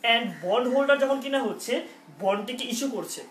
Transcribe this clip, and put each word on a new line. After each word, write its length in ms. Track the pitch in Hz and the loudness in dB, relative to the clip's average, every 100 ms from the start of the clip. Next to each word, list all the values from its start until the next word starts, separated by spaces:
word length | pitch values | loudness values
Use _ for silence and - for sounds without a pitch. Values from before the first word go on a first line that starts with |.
| 233 | 4
And 120 | 233 208 160 | 2 2 -6
বন্ড 220 | 180 220 247 | 0 2 4
হোল্ডার 300 | 262 277 277 | 2 4 4
যখন 160 | 269 277 | 4 0
কিনা 160 | 277 269 220 | 0 0 0
হচ্ছে 260 | - - 185 - - - 143 | -4 -4 -4 -4 -16 -20 -2
বন্ডটিকে 420 | 190 208 208 247 262 | 0 0 -4 -8 -6
issue 140 | 233 269 | -4 -4
করছে 260 | 214 - - - | -4 -8 -12 -14